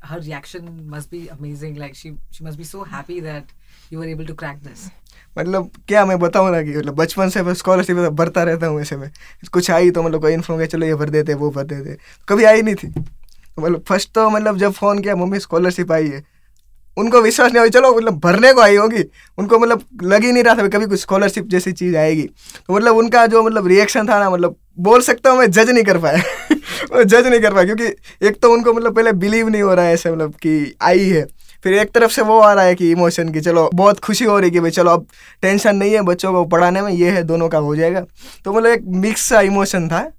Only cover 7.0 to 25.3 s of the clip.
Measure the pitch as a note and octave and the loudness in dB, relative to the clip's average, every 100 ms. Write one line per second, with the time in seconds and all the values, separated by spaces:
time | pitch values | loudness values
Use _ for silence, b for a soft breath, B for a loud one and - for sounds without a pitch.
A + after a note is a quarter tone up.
7 | E3+ G3 F#3+ G3+ F3 F3+ - F#3 F3+ F3+ | -4 -2 -4 -2 -4 -4 0 0 0 -2
8 | E3+ D3+ E3 F3 E3+ E3 E3 D3+ D3 C#3 | -2 -2 -2 -2 -2 -2 -4 -6 -8 -12
9 | C#3 b b b - F3+ F3+ E3+ F3+ E3+ | -14 b b b -6 -4 0 2 2 2
10 | E3 D#3+ D#3 E3 E3+ D#3+ D#3+ E3 D#3+ D3+ | -4 -2 -2 -2 -4 -6 -4 -4 -4 -4
11 | D3 D3+ D3+ C#3+ D3 C#3+ C#3 C#3+ C#3 D3 | -2 -2 -2 -4 -6 -6 -10 -12 -14 -18
12 | b b - G#3 G#3+ A3 A3 G3 - - | b b -4 4 4 4 2 -4 -8 -10
13 | - - - - - - D#3+ E3+ - G3 | -12 -16 -20 -20 -20 -8 -4 -4 -4 -6
14 | - A3 A3 G#3+ G#3+ G3 G3+ F#3+ G3+ G3+ | -2 0 0 0 -2 0 -2 -2 -2 -2
15 | G3 F#3+ F3+ G3 - E3 F3+ F3+ F3+ D#3+ | -4 -4 -4 -6 -4 -2 -2 -2 -2 -2
16 | D#3 C#3 D3 _ _ _ _ _ - - | -2 -8 -16 _ _ _ _ _ -14 -6
17 | A3+ A#3+ A3+ A3+ C4+ A#3+ A3+ A#3+ C4 A#3 | 2 4 4 2 2 4 4 4 4 2
18 | A3+ E3 E3+ F#3+ B3+ C4 G#3 G3+ G#3+ A3+ | 0 -2 0 4 4 6 4 4 2 -2
19 | E3 b b - G#3 A3+ A#3 A#3 - - | -6 b b -10 0 2 2 0 -4 -8
20 | F3+ G#3 A#3+ B3 A#3 A3+ G3+ G#3 G#3+ F#3+ | 0 2 2 2 2 2 0 -2 -2 -6
21 | - G3 G3+ A3 - F3+ F#3 F3 F3+ E3 | -2 0 0 -4 -4 -4 -4 -6 -2 0
22 | D#3 D#3 C#3 _ B B - G3 A#3 A3+ | 0 -2 -6 _ B B -4 0 2 2
23 | A#3 A#3+ A3+ A3+ A3+ A3 F#3 F#3+ G#3 B3+ | 4 4 4 4 2 -2 2 2 2 -2
24 | G#3+ G#3 G3 F3+ F3 - _ - F#3 B3 | 0 0 0 0 -2 -4 _ -4 2 4
25 | B3+ B3 C4+ | 2 0 2